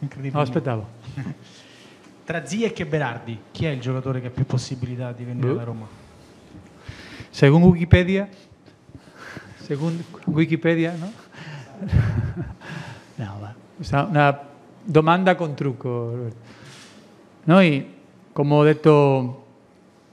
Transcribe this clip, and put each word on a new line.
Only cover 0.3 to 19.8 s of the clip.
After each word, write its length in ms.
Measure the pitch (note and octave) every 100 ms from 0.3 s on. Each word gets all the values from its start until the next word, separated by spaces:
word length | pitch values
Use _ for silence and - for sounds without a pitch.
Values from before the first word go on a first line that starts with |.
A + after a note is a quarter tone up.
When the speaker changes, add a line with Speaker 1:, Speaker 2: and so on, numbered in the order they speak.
| C#3+
Speaker 2:
No, 40 |
aspettavo. 460 | C#3+ D#3+ C3+ A2+ G2+ - -
Speaker 1:
<laughs> 520 | - C3 - - - - - - - - -
Tra 200 | - E3
Ziyech 360 | C3+ G3 A3+ G#3+
e 60 | E3
Berardi, 520 | D#3 C3 A#2 A#2 A2+ -
chi 140 | -
è 60 | D#3+
il 100 | C3
giocatore 400 | A#2+ C3 C3 B2+
che 60 | B2
ha 40 |
più 140 | -
possibilità 680 | C3 C3 - C3 A#2+ B2 B2+
di 120 | A#2
venire 220 | B2 B2 B2+
Speaker 2:
Boh. 60 |
Speaker 1:
alla 100 | C3+
Roma? 220 | A#2 A2+ A2 - - - - - - - - - - - - - -
Speaker 2:
Según 320 | - C#3 D#3
Wikipedia, 680 | F3+ F3 E3+ F3+ F3+ F#3+ G3+ - - _ - _ _ - - - - - - -
según 480 | - C#3+ E3 E3 E3+ - -
Wikipedia, 680 | D3 D#3+ D#3+ E3 E3 E3
no? 180 | E3+ F3 A3+ - - D#3 D3 B2 -
<laughs> 800 | G3 - - - - - - - - D3 - - - -
No, 180 | G#2 G2+
va. 120 | G#2 A2+ -
Questa 320 | - D#3 C#3 E3
è 20 |
una 320 | D3+ C#3+ C#3 - - - -
domanda 540 | - D#3 D#3 F3+ F#3
con 200 | F3+ E3
trucco, 340 | C#3 C#3+ A#2 C3
Roberto. 480 | A#2+ A#2 A#2+ A#2+ A2 - - - - - - - - - _
Noi, 500 | - F#3 F3+ C#3 - - _ _ _
come 220 | - D3
ho 80 | D3
detto 840 | D3 D3+ D#3+ D3 C#3+ C3+ B2+ B2+ - _ _ _